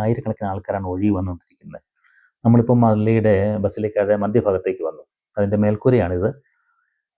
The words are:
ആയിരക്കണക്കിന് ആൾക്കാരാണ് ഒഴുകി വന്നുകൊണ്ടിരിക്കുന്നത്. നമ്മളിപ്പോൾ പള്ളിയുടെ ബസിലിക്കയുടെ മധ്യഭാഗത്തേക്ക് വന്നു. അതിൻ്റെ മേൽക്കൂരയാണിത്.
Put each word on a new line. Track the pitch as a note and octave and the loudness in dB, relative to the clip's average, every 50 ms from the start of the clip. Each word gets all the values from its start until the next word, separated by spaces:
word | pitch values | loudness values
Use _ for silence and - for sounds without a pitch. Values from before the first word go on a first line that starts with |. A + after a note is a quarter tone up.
ആയിരക്കണക്കിന് | G#2+ A2+ A#2+ C3 - A2+ A2 - G#2+ G2 | -2 -2 -2 -4 -4 -8 -8 -6 -6 -8
ആൾക്കാരാണ് | F#2+ G2 - - G2+ G2 F#2+ F2+ F2+ | -8 -8 -6 -6 -6 -6 -6 -6 -6
ഒഴുകി | F#2 G2+ G#2 G2+ | -2 -2 0 0
വന്നുകൊണ്ടിരിക്കുന്നത്. | F2+ F#2+ F#2+ F2 D#2+ _ _ _ _ _ - D2+ - - _ _ _ _ _ _ _ _ _ _ _ - | -2 -4 -6 -8 -10 _ _ _ _ _ -20 -20 -20 -20 _ _ _ _ _ _ _ _ _ _ _ 2
നമ്മളിപ്പോൾ | A#2 A#2 A#2 A2+ B2 B2 A#2+ A#2 | 4 4 4 4 4 2 4 4
പള്ളിയുടെ | A2+ G#2+ G#2+ G#2+ A2 A2+ A2+ G#2+ A2 G2+ F#2+ G2 G#2+ G#2+ G2+ G2 | 4 2 2 2 2 2 2 4 2 2 2 2 0 -2 -2 -4
ബസിലിക്കയുടെ | G#2 - A2 G#2+ G#2+ - G#2 G2+ G2+ G#2 G2+ G#2 | -4 -4 -4 -6 -4 -2 -2 0 0 0 0 0
മധ്യഭാഗത്തേക്ക് | G#2 G#2 A#2+ G#2 G#2 F#2+ F2+ - F#2+ F#2 F#2 E2 D#2+ | 0 0 2 2 2 -2 0 -2 -4 -4 -4 -6 -8
വന്നു. | - - - _ _ _ _ _ _ | -8 -10 -18 _ _ _ _ _ _
അതിൻ്റെ | G#2+ G2+ G2+ G#2 G#2 G#2 | -4 -2 -2 0 0 0
മേൽക്കൂരയാണിത്. | G#2 G#2 G#2 - C3+ B2 A#2 F2+ F2 F2+ F2+ F#2+ A#2+ C3+ - _ _ _ _ _ _ _ _ _ _ _ _ _ _ _ | 0 -2 0 0 2 2 2 0 0 -2 -2 -2 -4 -4 -8 _ _ _ _ _ _ _ _ _ _ _ _ _ _ _